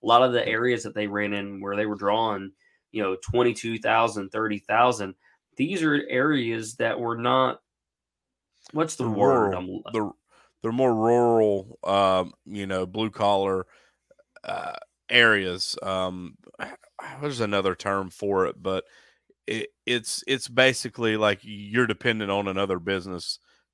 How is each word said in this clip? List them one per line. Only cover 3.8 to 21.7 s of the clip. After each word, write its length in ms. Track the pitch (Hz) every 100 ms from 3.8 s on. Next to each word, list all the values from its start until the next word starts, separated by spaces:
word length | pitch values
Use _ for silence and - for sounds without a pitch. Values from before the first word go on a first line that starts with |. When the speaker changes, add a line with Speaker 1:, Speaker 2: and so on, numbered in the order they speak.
| 113 113 113 104 98
Speaker 1:
thirty 300 | 110 110 101
thousand, 540 | - 107 120 110 95 - _ _ _ -
these 260 | 147 190
are 200 | 160 147 -
areas 640 | 127 147 143 117 113 110 -
that 240 | 117 -
were 180 | 117 117
not, 440 | 120 131 127 - _ _ _ _ _ _ _ _ _ _ -
what's 240 | 151 165 -
the 80 |
Speaker 2:
They're 100 | 117
Speaker 1:
word? 400 | 101 135 127 104
Speaker 2:
rural. 280 | 90 92 92 -
Speaker 1:
I'm 80 |
Speaker 2:
They're, 180 | 113 104 - _ _ _ _
they're 100 | 113
more 240 | 120 127 113
rural, 840 | 113 120 120 113 107 98 101 -
um, 500 | - 98 98 92 90 - -
you 200 | 101 98
know, 200 | 95 90
blue-collar, 800 | 107 110 101 101 98 98 95 - _ _ _ _ _ _ _
uh, 300 | - - - - - _ -
areas. 680 | 120 117 104 92 92 - -
Um, 560 | 95 95 92 92 87 - - - - - _ - - 131
there's 180 | 147 123
another 360 | 107 101 95 90
term 340 | 98 98 95
for 380 | - 101 95 87
it, 140 | -
but 220 | 92 95 - _ _ _ _ _ -
it, 220 | 110 - _ -
it's, 380 | 123 110 - -
it's 200 | 131 -
basically 720 | 123 131 123 120 - 113 107
like 220 | 107 98
you're 440 | - 104 101